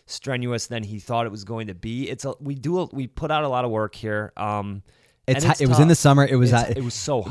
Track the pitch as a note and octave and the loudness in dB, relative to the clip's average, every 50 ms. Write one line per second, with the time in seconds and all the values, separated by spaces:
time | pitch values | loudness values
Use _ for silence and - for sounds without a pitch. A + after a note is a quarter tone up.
0 | _ - - - - C#3 C3 B2 B2 B2 A#2+ A2+ - - A#2+ A2+ G#2+ G2+ G#2+ G#2 | _ -16 -16 -12 -8 -6 -6 -4 -4 -4 -4 -6 -6 -8 -8 -8 -8 -10 -12 -12
1 | - - A#2+ A#2 A#2 A2+ G2+ A2 G2+ G2 A#2 A2+ A2+ G#2 F#2 F2 - A2+ A#2 B2 | -8 -4 -2 -2 -2 -4 -6 -10 -10 -10 -10 -8 -8 -10 -12 -10 -10 -8 -8 -6
2 | C3+ - B2+ - - C3+ - - C#3+ C#3 C#3 C3+ A#2+ D3+ F3 F#3 E3+ - - C#3 | -6 -8 -8 -8 -8 -10 -10 -8 -8 -8 -8 -6 -4 -2 -2 -2 -2 -4 -6 -8
3 | C3 A#2+ - - D#3 D3 D3+ D3+ D3+ C#3 B2+ B2 B2 B2 A2 G#2+ G#2+ G#2 - - | -8 -8 -8 -8 -4 -2 -2 -2 0 0 0 -2 -2 0 -2 -2 -2 -4 -6 -8
4 | - G#2+ G#2+ G#2 G#2+ - - - G#2 G#2 G#2 G#2 G2 G2+ G2 G2+ - _ _ _ | -6 -4 -4 -4 -6 -6 -8 -8 -6 -4 -4 -4 -4 -6 -8 -10 -12 _ _ _
5 | _ _ _ _ _ - C3 C#3 D#3 E3+ D#3 - C#3+ C3 B2 A2 D3+ E3+ E3 - | _ _ _ _ _ 0 0 2 4 2 2 4 2 4 6 6 8 8 6 6
6 | - C#3+ C#3 C#3+ C#3 - C3 B2+ B2 A#2 A#2 A#2 A#2 A#2+ A2+ C3 B2+ A#2+ - - | 6 6 6 6 6 4 4 4 4 4 4 4 2 0 -2 -4 -4 -6 -8 -8
7 | - D3+ C#3+ A#2+ G#2 - | -4 -4 -2 -2 0 4